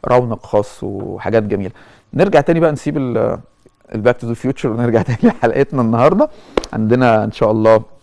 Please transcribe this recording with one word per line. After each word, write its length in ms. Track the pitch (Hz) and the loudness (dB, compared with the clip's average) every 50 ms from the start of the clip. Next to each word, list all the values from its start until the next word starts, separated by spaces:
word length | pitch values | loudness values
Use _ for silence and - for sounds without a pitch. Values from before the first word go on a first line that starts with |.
| - | 0
رونق 380 | - 120 127 123 117 113 101 - | 2 2 2 2 0 -6 -8 -8
خاص 380 | - - 104 104 - - - - | -2 0 0 0 -2 -8 -12 -12
وحاجات 600 | 101 98 98 101 101 98 98 - 98 107 113 107 | -10 -10 -10 -10 -10 -12 -8 -6 0 0 0 0
جميلة. 280 | 104 104 101 98 92 - - - - - _ _ _ - | 0 -4 -4 -4 -8 -10 -16 -20 -20 -20 _ _ _ -2
نرجع 280 | - 175 202 - 147 | 0 0 4 4 2
تاني 180 | 143 - 170 165 | 2 2 0 2
بقى، 120 | 165 160 | 2 0
نسيب 260 | 147 131 - 147 151 | -2 -2 -6 -6 -4
ال-، 420 | 156 135 127 117 113 117 113 - 104 - _ _ _ _ - _ _ _ _ - | -4 -4 -4 -2 -2 -2 -2 -4 -8 -12 _ _ _ _ -20 _ _ _ _ -10
الباك 220 | 110 104 123 123 | -2 0 0 0
تو 100 | - - | 0 -4
ذا 60 | 117 117 | -8 -8
فيوتشر 360 | - - 127 131 - - 131 | -4 -4 -6 -6 -4 -4 -4
ونرجع 320 | 107 113 120 120 110 113 - | -2 -2 -2 0 2 0 0
<laughs> 40 | - | 0
تاني 100 | 120 - - | -4 2 2
لحلقتنا 580 | 233 - - - 117 - - 139 - - 135 | 0 0 2 -2 -2 0 0 -2 -2 0 -2
النهاردة. 480 | 120 110 113 117 123 151 185 208 294 302 - - - - - - - - - | 0 0 2 2 2 2 4 2 0 -2 -4 -18 -20 -6 -6 -6 -6 -6 -6
عندنا 500 | 110 110 107 120 127 127 120 113 110 107 | -4 0 0 2 2 4 4 2 2 0
إن 80 | 104 | -2
شاء 200 | - - 117 107 | -4 -2 0 0
الله 320 | 110 113 110 110 110 110 - - - - | 0 2 4 4 4 4 2 -4 -20 -20